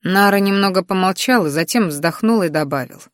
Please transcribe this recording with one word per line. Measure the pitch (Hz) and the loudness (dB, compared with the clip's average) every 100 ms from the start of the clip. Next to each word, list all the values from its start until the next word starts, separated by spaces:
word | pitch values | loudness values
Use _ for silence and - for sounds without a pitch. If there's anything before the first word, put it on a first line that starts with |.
Нара | 175 190 202 202 | 0 2 2 2
немного | 196 196 196 185 | 2 2 2 0
помолчал, | 180 190 185 190 - 247 160 | -2 0 0 -2 0 0 0
затем | 143 165 240 185 | -2 -2 0 0
вздохнул | 143 165 - 220 226 | -2 -4 -2 0 2
и | 170 | 0
добавил | 151 147 143 123 - - | -2 -2 -4 -6 -12 -20